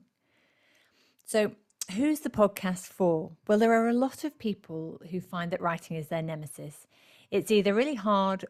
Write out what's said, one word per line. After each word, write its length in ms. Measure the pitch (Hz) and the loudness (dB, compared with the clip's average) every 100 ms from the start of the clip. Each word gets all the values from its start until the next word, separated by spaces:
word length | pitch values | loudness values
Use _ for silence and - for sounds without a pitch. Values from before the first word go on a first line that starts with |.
| _ _ _ _ _ _ _ _ _ _ _ _ - | _ _ _ _ _ _ _ _ _ _ _ _ -2
So, 260 | 220 208 - _ - - | 0 0 -2 _ -14 -8
who's 280 | 190 285 302 | -2 0 0
the 80 | 269 | -2
podcast 580 | 226 202 202 185 180 - | 2 2 2 -4 -4 -8
for? 440 | - 185 160 - - - | 0 2 2 -2 -8 2
Well, 100 | 208 | 4
there 140 | 226 | 6
are 160 | 226 233 | 4 4
a 40 | |
lot 300 | 240 262 - | 2 0 -2
of 160 | 311 - | -10 -6
people 640 | 226 190 - 160 160 165 165 | -6 -6 -8 -10 -10 -12 -10
who 80 | 185 | -10
find 320 | 180 180 170 | -8 -6 -4
that 80 | 180 | -2
writing 380 | 175 165 - 160 | -2 -2 -6 -8
is 100 | 147 | -6
their 140 | 165 | -4
nemesis. 680 | 160 156 151 - 147 - - _ _ _ - | -4 -6 -10 -14 -16 -16 -20 _ _ _ -4
It's 200 | 196 180 | -2 2
either 220 | 214 202 | 4 4
really 220 | 202 285 262 | 2 2 0
hard 500 | 196 202 190 190 - | 2 2 2 -2 -6